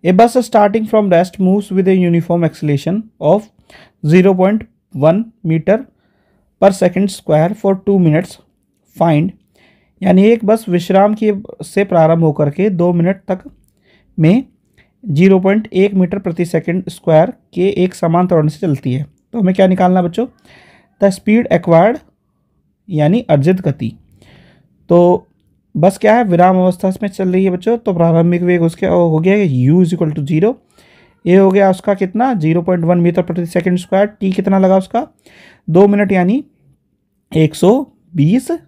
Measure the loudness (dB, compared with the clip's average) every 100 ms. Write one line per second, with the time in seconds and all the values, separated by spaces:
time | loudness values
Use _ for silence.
0 | 2 2 4 2 0 0 2 0 -2 -2
1 | 2 0 0 -2 0 0 -2 -2 0 2
2 | 2 0 0 -2 -2 -4 -4 -2 -2 -6
3 | -8 _ 0 0 -2 _ _ -20 -20 _
4 | 2 4 4 2 0 -2 -6 _ _ -2
5 | 0 0 -4 _ -4 -2 0 -2 -4 _
6 | _ _ _ _ _ _ 0 2 -2 0
7 | -4 -6 -2 0 0 -2 -4 -2 0 2
8 | 2 0 -4 -14 _ _ _ _ _ -4
9 | 0 0 -2 -8 _ _ _ _ _ _
10 | 0 4 4 2 0 -2 0 -4 0 2
11 | 2 0 -2 -4 -10 -18 -8 -4 0 2
12 | 2 2 0 0 -4 -2 -2 0 0 0
13 | -2 -2 -6 -10 -10 _ _ _ _ _
14 | _ 0 2 2 -2 _ _ _ _ _
15 | -6 2 4 4 2 -2 -2 -2 0 0
16 | -2 -4 -8 -6 -4 -4 -4 -6 -8 -8
17 | 0 2 2 -4 _ -4 -2 0 -2 -2
18 | -2 0 2 0 0 -2 -4 -4 -4 -6
19 | -8 _ _ -4 -2 2 0 2 2 2
20 | -2 -4 -8 _ _ -20 _ _ _ _
21 | -2 -2 0 0 2 -2 2 2 2 0
22 | _ _ _ _ _ _ _ _ -8 -2
23 | 0 0 0 0 2 0 -4 -6 -10 -12
24 | _ _ _ _ _ _ _ _ _ 2
25 | 4 0 _ _ _ _ _ -2 -2 0
26 | 0 2 2 2 2 2 0 -2 -6 -4
27 | -8 -6 -2 0 -2 -2 -4 -4 -4 0
28 | 2 2 2 0 0 0 0 -2 -2 0
29 | 2 0 0 0 0 0 2 2 2 0
30 | -4 -4 -4 0 0 -2 _ _ _ _
31 | _ _ 0 4 4 2 2 0 -4 -4
32 | -4 -2 -2 -2 -2 -2 -2 -2 0 0
33 | 0 0 -4 -6 -4 -4 -2 -4 -2 -2
34 | -2 -2 -4 -2 0 0 2 0 0 -6
35 | -8 _ _ _ -20 _ -2 0 2 0
36 | 0 0 0 -2 -6 _ _ _ _ _
37 | _ _ _ -2 -2 0 0 0 -2 _
38 | _ -2 0 0 -2 -10